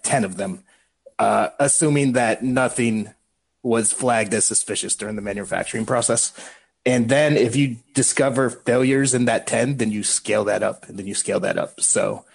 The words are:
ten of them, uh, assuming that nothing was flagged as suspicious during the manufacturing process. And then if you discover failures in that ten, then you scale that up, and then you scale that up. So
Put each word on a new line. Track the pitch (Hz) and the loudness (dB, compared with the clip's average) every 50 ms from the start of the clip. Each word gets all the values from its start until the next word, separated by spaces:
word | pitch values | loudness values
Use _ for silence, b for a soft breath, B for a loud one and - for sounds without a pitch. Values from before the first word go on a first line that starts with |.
| - | -4
ten | - - 139 107 | -2 0 0 0
of | 95 92 | -2 -4
them, | 98 98 95 90 - b b b b b b b _ _ - - | -6 -6 -6 -8 -10 b b b b b b b _ _ -10 -4
uh, | - - 110 107 110 107 - - - | -2 0 2 2 2 0 0 0 0
assuming | 143 143 - - 160 151 147 143 143 135 | 0 2 2 2 2 2 4 4 2 2
that | 120 127 120 113 110 - 120 | 2 2 2 2 0 0 -2
nothing | 131 127 131 127 120 - - 120 117 110 110 104 - - _ _ _ _ _ _ _ _ _ - | 0 0 2 0 0 0 0 0 0 0 -2 -4 -6 -12 _ _ _ _ _ _ _ _ _ -2
was | 123 113 117 110 - - | 0 0 2 2 0 -2
flagged | - 131 127 117 113 110 104 104 | 0 0 2 2 2 0 0 0
as | 107 95 | 0 0
suspicious | - 110 - - - 101 - - 95 - | 0 0 0 -2 -2 -4 -6 -4 -4 -6
during | - 104 104 107 | -6 -6 -8 -8
the | 104 | -6
manufacturing | 101 104 98 101 98 95 95 92 - - - 113 113 | -6 -6 -6 -6 -6 -4 -4 -4 -4 -4 -6 -6 -2
process. | 104 131 120 - - 117 - - - B B B B B B B B B _ - | 0 0 0 0 0 0 0 -2 -2 B B B B B B B B B _ 0
And | 127 127 123 117 | 2 2 2 2
then | 113 135 143 151 151 147 | 4 4 4 4 4 4
if | 139 113 117 110 | 4 2 2 2
you | 139 143 135 117 117 - _ - | 2 2 0 0 -6 -12 _ -2
discover | - 131 - - - 135 139 123 131 131 120 | 0 0 0 2 2 0 2 2 0 0 0
failures | 123 - - - 120 127 131 131 135 135 139 131 127 | -2 -4 -2 0 2 4 4 4 2 2 2 2 2
in | 123 123 | 2 2
that | 120 113 113 - | 2 2 0 0
ten, | - - 113 120 131 143 | -2 0 0 0 0 0
then | 127 117 110 | -2 -2 -2
you | 104 104 98 | -2 -2 -2
scale | - - - - - 104 107 104 | -2 -2 -2 -2 0 0 0 0
that | 104 104 104 | 0 0 0
up, | 101 101 95 - - - | -2 -2 -4 -6 -12 -16
and | 92 95 | -14 -12
then | 95 | -10
you | 98 98 | -8 -6
scale | - - - 98 92 | -6 -4 -2 -2 -2
that | 92 95 87 | -2 -2 -2
up. | 87 - - - - | -2 -4 -6 -6 -4
So | - - - 107 98 - 107 - b b b | -2 0 0 0 0 -2 -4 -8 b b b